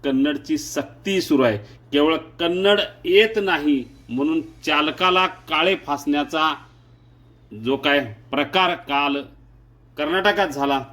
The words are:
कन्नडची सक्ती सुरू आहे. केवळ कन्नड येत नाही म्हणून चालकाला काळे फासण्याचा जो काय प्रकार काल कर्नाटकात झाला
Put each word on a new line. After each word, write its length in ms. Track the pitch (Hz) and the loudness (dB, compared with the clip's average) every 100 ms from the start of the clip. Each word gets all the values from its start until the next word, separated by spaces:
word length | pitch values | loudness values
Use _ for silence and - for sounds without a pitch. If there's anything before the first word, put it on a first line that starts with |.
कन्नडची 540 | 143 131 143 143 - 151 | 0 0 0 -2 -4 -6
सक्ती 600 | - - - - - 190 | -4 -8 -8 -10 -2 -2
सुरू 220 | - 143 | 2 2
आहे. 160 | 123 104 - - - | 4 0 -8 -20 -4
केवळ 240 | 143 151 160 | 0 2 0
कन्नड 640 | - - 170 180 196 202 185 - | -6 -6 -2 2 2 2 0 -6
येत 340 | 180 190 220 220 | 2 4 4 2
नाही 420 | 196 165 147 139 120 - - | 0 0 2 0 -2 -16 -8
म्हणून 320 | 120 147 160 | -4 0 -2
चालकाला 880 | - - - 147 156 - 180 185 185 | -4 -10 -2 0 -2 0 2 2 0
काळे 500 | - - 156 170 190 - | -4 -6 0 0 0 -4
फासण्याचा 680 | 123 - 147 143 160 156 143 - - _ - _ - - _ - 107 | -6 -2 -2 -2 0 -2 -2 -12 -20 _ -20 _ -20 -20 _ -18 -8
जो 120 | 113 135 | -2 0
काय 380 | 143 143 123 107 - | 2 0 0 -12 -8
प्रकार 440 | 139 147 185 180 | -4 0 2 0
काल 420 | 170 - 143 143 143 135 - - - _ _ _ - | 0 -4 -2 -2 -4 -8 -20 -20 -20 _ _ _ -8
कर्नाटकात 500 | 151 185 196 196 190 | -2 0 0 0 -2
झाला 360 | 139 139 139 123 | -2 -2 -2 -4